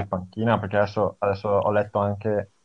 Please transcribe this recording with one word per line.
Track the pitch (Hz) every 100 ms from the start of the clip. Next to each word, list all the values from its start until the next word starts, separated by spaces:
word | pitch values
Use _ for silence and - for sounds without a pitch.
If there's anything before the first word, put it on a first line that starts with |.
di | 98
panchina, | 92 92 - 113 107
perché | 101 104
adesso, | 101 110 95 -
adesso | 101 98 107
ho | 101 104
letto | 104 104 104
anche | 101 101 110 104 98 _